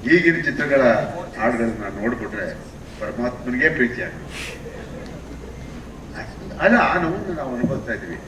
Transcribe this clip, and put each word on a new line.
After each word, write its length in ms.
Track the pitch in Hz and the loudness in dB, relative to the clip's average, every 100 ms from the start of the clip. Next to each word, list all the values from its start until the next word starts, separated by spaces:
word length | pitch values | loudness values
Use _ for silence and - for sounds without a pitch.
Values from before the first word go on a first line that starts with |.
| - | 6
ಈಗಿನ 300 | 170 170 156 | 6 8 4
ಚಿತ್ರಗಳ 400 | - 143 147 139 127 117 - 170 180 - | 2 0 4 6 8 6 2 -4 -8 0
ಹಾಡುಗಳನ್ನ 600 | 120 117 117 147 101 98 | 0 2 0 0 -6 -2
ನೋಡ್ಬಿಟ್ರೆ 520 | 104 170 104 104 90 - - - - - | -2 -2 -6 -6 -6 -8 -12 -14 -14 -8
ಪರಮಾತ್ಮನಿಗೆ 680 | 107 - 123 - 120 123 156 | -6 -2 -2 -2 -4 2 4
ಪ್ರೀತಿ 340 | 160 123 - | 4 0 0
ಆಗುತ್ತೆ. 640 | - - - - - - - - - - - - - - - - - - - - - - - - - - | -6 -8 -10 -10 -10 -10 -12 -12 -12 -10 -10 -12 -12 -12 -12 -12 -10 -12 -12 -14 -12 -10 -10 -10 -10 2
ಅಲ್ಲ, 160 | 180 233 | 6 6
ಆ 260 | - 175 | 6 4
ನೋವನ್ನು 320 | 165 190 202 170 | 0 -2 -4 -4
ನಾವು 200 | 131 123 | -4 0
ಅನುಭವಿಸ್ತಾ 360 | 123 135 - | 0 0 -4
ಇದ್ದೀವಿ. 220 | - - - | -6 -6 -10